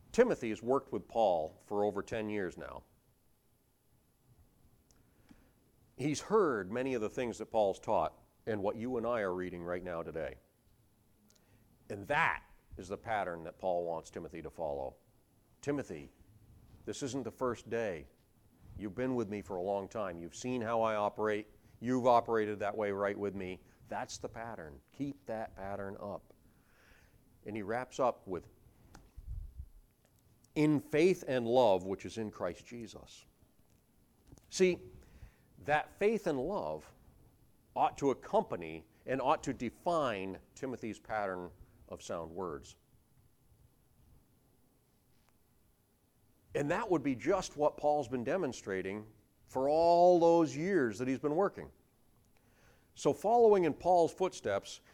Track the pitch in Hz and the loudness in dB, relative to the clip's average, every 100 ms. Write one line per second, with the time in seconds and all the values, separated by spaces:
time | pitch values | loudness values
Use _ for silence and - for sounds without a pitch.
0 | - - 247 151 113 104 113 135 - 107 | -2 4 4 4 -2 -4 0 0 0 -8
1 | - 117 104 85 80 95 - 104 104 98 | -4 2 4 4 -2 -8 -4 0 0 0
2 | - 117 107 104 90 - 67 64 - _ | -4 -6 -4 -4 -4 -6 -12 -14 -18 _
3 | _ _ _ _ _ _ _ _ _ _ | _ _ _ _ _ _ _ _ _ _
4 | _ _ _ _ - _ - _ _ _ | _ _ _ _ -20 _ -20 _ _ _
5 | _ _ _ - _ _ _ _ _ - | _ _ _ -20 _ _ _ _ _ -4
6 | 143 135 - 220 165 110 92 120 131 123 | -2 -2 2 4 4 2 -2 -2 -2 0
7 | 107 - 120 104 107 113 98 90 - 98 | -2 -2 -4 -4 -2 2 2 2 0 2
8 | 80 - - _ - 107 101 113 123 123 | 0 -4 -18 _ -6 -2 -2 -2 -4 -4
9 | 113 120 98 90 90 87 85 90 90 82 | -2 0 -2 -2 -4 -6 -6 -6 -4 -6
10 | 82 78 71 62 _ _ _ _ _ _ | -6 -6 -6 -8 _ _ _ _ _ _
11 | _ _ _ _ _ _ _ _ - 104 | _ _ _ _ _ _ _ _ -12 -12
12 | 98 147 147 76 - - _ - 90 101 | -2 0 0 -2 -8 -20 _ -16 -10 -10
13 | 117 107 90 85 82 - 95 87 85 80 | -4 -4 -4 -6 -10 -6 -2 -2 -2 -6
14 | - 95 82 85 76 - 78 69 65 - | -8 -12 -12 -12 -12 -8 -6 -6 -8 -12
15 | _ _ _ _ _ _ 143 143 - 80 | _ _ _ _ _ _ -6 -6 -6 -12
16 | 69 _ - - - - - - - - | -14 _ -20 -20 -20 -20 -20 -16 -12 -8
17 | 139 135 110 - 127 110 107 113 110 80 | -6 -6 -8 -4 -4 -4 -4 -4 -2 -6
18 | 69 _ _ _ _ _ - - 101 92 | -10 _ _ _ _ _ -20 -10 -8 -4
19 | 131 123 101 104 95 92 95 98 95 117 | -2 -2 -2 -6 -6 -4 -2 -2 -4 -6
20 | 98 85 85 - 127 127 110 117 113 107 | -6 -6 -10 -8 -4 -4 0 0 2 2
21 | 104 - 107 104 - - - - 117 127 | 0 2 0 0 -4 -16 -20 -8 -2 4
22 | 123 117 117 113 107 101 101 107 104 98 | 6 6 6 2 0 -2 -4 0 -2 2
23 | 101 101 101 98 92 92 - _ - 107 | 0 0 -4 -4 -6 -8 -14 _ -10 -8
24 | 127 - - 117 117 110 156 135 - - | -8 -10 -10 -8 -8 -8 -12 -16 -18 -8
25 | 143 135 - 113 104 - 98 101 98 101 | -6 -6 -6 -6 -6 -8 -6 -6 -6 -8
26 | 101 87 - _ - _ _ _ - - | -8 -10 -12 _ -20 _ _ _ -20 -20
27 | - _ _ _ - 107 98 117 127 - | -20 _ _ _ -10 -8 -4 -4 -4 0
28 | 127 - 98 87 - - - _ - - | 0 0 -6 -8 -8 -18 -20 _ -20 -20
29 | - - - - - - - - _ _ | -20 -18 -12 -10 -10 -14 -16 -20 _ _
30 | _ _ _ _ _ 156 151 143 147 151 | _ _ _ _ _ 2 4 4 2 2
31 | 185 180 143 127 117 127 117 92 95 95 | 4 2 0 -2 4 6 6 4 2 -6
32 | 95 113 107 - 92 82 - 120 107 - | -6 -8 -8 -6 -6 -6 -12 -14 -14 -16
33 | - - - _ _ _ _ _ _ _ | -20 -20 -20 _ _ _ _ _ _ _
34 | _ _ _ - _ - 185 175 - - | _ _ _ -20 _ 2 2 2 -6 -20
35 | - - - _ _ - - 147 - - | -20 -20 -20 _ _ -12 0 0 0 0
36 | 208 226 180 135 147 202 78 78 - - | 0 2 0 -2 -2 -4 -4 -6 -10 -20
37 | - - - _ _ _ _ 123 147 - | -20 -20 -20 _ _ _ _ 0 0 2
38 | 139 120 - 214 190 98 80 80 - _ | 0 0 0 0 0 -6 -8 -10 -14 _
39 | - 131 127 156 143 107 117 - 175 165 | -6 -2 2 0 0 -4 -6 -4 -2 0
40 | 131 101 95 87 - - 135 120 113 101 | 0 -2 -6 -10 -14 -12 -10 -8 -8 -10
41 | - 110 98 90 87 - - - - 87 | -6 -4 -4 -6 -8 -14 -20 -20 -16 -14
42 | - 90 80 87 90 71 - - _ _ | -8 -8 -8 -6 -6 -8 -12 -20 _ _
43 | _ _ _ _ _ _ _ _ _ _ | _ _ _ _ _ _ _ _ _ _
44 | _ - _ _ _ _ _ _ _ _ | _ -20 _ _ _ _ _ _ _ _
45 | _ _ _ _ _ _ _ _ _ _ | _ _ _ _ _ _ _ _ _ _
46 | _ _ _ _ _ 139 147 190 226 160 | _ _ _ _ _ -4 0 -2 0 0
47 | 139 117 131 190 - 143 147 - 147 147 | 0 -2 0 0 0 0 0 2 0 0
48 | 113 127 117 185 143 110 107 95 92 107 | 0 -4 -2 -2 -2 -6 -4 -4 -2 -6
49 | 110 - _ _ _ 131 139 160 170 170 | -10 -20 _ _ _ -2 2 4 6 8
50 | 180 175 170 170 156 135 180 185 120 101 | 8 8 8 8 4 0 0 2 2 0
51 | 127 127 147 160 196 - 71 - _ _ | -2 -2 0 2 0 -2 -12 -16 _ _
52 | _ _ _ _ _ _ - _ _ - | _ _ _ _ _ _ -20 _ _ -2
53 | 151 139 202 240 226 202 165 - 170 180 | 0 0 4 6 8 8 6 2 4 6
54 | 160 - 185 - 110 98 - - - | 6 2 -2 -2 0 0 -2 -12 -20